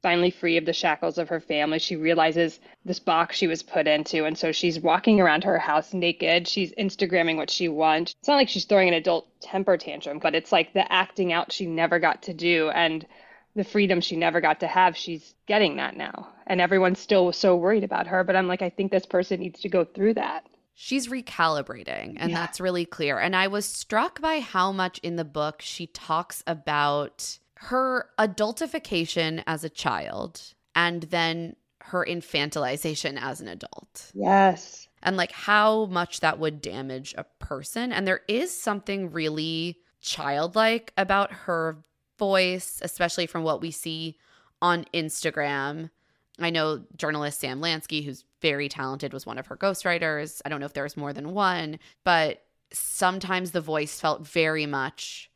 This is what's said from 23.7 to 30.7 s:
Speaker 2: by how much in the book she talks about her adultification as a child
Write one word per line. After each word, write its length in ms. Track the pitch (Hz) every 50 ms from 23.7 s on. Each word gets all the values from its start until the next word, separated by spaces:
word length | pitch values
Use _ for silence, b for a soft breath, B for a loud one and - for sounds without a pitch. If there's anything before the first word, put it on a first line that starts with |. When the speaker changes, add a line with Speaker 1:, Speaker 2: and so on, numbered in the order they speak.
| - - - _ 220 214 262 359 - -
Speaker 2:
by 200 | 294 320 320 311
how 300 | 240 - - 190 180 196
much 280 | 196 190 185 185 - -
in 160 | - 170 170
the 100 | 170 165
book 340 | 147 143 151 151 151 151 -
she 280 | - - - - 127
talks 560 | - _ - - - 160 165 175 _ - - -
about 920 | - 170 156 143 - 151 147 147 147 143 147 143 - _ - - - - - _ _ _ -
her 500 | - - 247 254 262 262 254 247 - _ _ -
adultification 1200 | 214 214 180 - 214 214 233 - 330 - - 320 311 - 208 175 165 160 - 175 165 156 160 165 -
as 160 | - 160 151 160
a 60 | 156
child 720 | _ - - 151 113 85 73 52 - 98 - 170 - - - - _ _ _ _